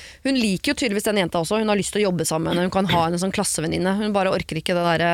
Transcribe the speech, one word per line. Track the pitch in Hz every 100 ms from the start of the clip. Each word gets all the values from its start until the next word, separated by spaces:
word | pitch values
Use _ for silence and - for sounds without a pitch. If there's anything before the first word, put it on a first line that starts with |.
| - - 262
hun | 269
liker | 220 185 -
jo | 285
tydeligvis | 254 202 220
den | 208
jenta | 170 175
også. | 160 214
Hun | 220
har | 208
lyst | 180
til | 202
å | 208
jobbe | 175 160
sammen. | 160 160 165
Hun | 180
kan | 190 190
ha | 170 165
en | 175
sånn | 190
klassevenninne. | 202 190 - 160 165 180 196
Hun | 214 202
bare | 190
orker | 190 - 160
ikke | - 175
det | 170
derre, | 160 170